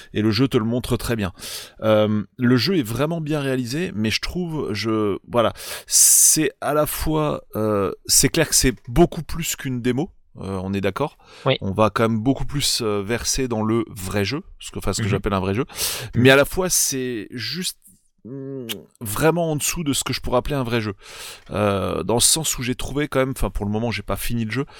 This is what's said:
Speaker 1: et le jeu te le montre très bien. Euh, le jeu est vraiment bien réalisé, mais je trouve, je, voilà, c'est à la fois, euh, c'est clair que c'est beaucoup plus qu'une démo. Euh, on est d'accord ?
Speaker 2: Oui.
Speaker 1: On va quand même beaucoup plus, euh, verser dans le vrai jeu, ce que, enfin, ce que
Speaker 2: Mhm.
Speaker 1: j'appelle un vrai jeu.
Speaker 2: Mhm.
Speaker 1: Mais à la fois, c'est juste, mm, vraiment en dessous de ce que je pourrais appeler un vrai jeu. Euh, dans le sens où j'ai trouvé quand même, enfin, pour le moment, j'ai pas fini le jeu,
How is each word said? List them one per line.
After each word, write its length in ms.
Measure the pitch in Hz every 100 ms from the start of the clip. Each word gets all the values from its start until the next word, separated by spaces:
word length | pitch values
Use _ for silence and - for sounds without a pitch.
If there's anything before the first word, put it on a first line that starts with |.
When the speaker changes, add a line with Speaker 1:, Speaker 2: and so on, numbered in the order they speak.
| -
Speaker 1:
et 80 | 101
le 100 | 107
jeu 160 | 104 135
te 100 | 127
le 80 | 110
montre 320 | 123 - 120
très 180 | - 117
bien. 160 | 95 - - - - -
Euh, 420 | 110 107 107 107 - -
le 200 | 123 127
jeu 200 | 127 190
est 60 | 107
vraiment 340 | 113 151 170
bien 180 | 151 151
réalisé, 520 | 139 131 120 143 180
mais 160 | 107 110
je 120 | -
trouve, 520 | - 180 170 156 -
je, 440 | 101 110 110 104 92 -
voilà, 260 | 120 107 - - - -
c'est 640 | - - - - 156 156 -
à 120 | 120
la 120 | 151 151
fois, 580 | - 160 156 151 143 - 104
euh, 360 | 110 104 95 - -
c'est 240 | - 139
clair 200 | 165 151
que 60 | -
c'est 200 | 135 104 -
beaucoup 360 | 120 175 -
plus 320 | 143 165 - -
qu'une 260 | 139 123
démo. 280 | 120 123 185 - _ -
Euh, 220 | 92 95
on 80 | 95
est 100 | 98
d'accord ? 360 | 98 - 147 - - - 131
Speaker 2:
Oui. 100 | 131
Speaker 1:
On 100 | 98
va 180 | 95 107
quand 180 | - 113
même 120 | 113
beaucoup 260 | 120 131 -
plus, 380 | 143 - -
euh, 180 | 113 104
verser 460 | 98 117 - - 131
dans 160 | 110
le 220 | 107 113 -
vrai 340 | 110 95 104
jeu, 200 | 101 143 - -
ce 100 | -
que, 80 | 101
enfin, 160 | 104
ce 80 | 95
que 60 | 107
Speaker 2:
Mhm. 20 |
Speaker 1:
j'appelle 200 | 98 104
un 60 | 98
vrai 160 | 95 101
jeu. 100 | - - - - 117
Speaker 2:
Mhm. 80 | 117
Speaker 1:
Mais 80 | 127
à 60 | 135
la 100 | 135
fois, 240 | 180 185
c'est 580 | - - 131 127 117 -
juste, 480 | 123 110 156 185 - - - _ _
mm, 440 | 107 135 135 135 117 95 58 _
vraiment 520 | 113 120 156 170 165
en 40 | 151
dessous 280 | - -
de 100 | 143
ce 100 | 131
que 100 | -
je 80 | 127
pourrais 160 | - 120
appeler 180 | - 143
un 80 |
vrai 180 | 117 117
jeu. 120 | 107 95 - - - - -
Euh, 540 | 95 104 98 92 82
dans 120 | 92 120
le 40 |
sens 380 | - 160 151 -
où 40 |
j'ai 140 | 120 123
trouvé 320 | - 135 147
quand 120 | 135
même, 140 | 131 131
enfin, 140 | 104
pour 160 | - 101
le 60 |
moment, 180 | 107 117
j'ai 140 | 104
pas 140 | 101 98
fini 260 | - 117
le 80 | 110
jeu, 140 | 117 143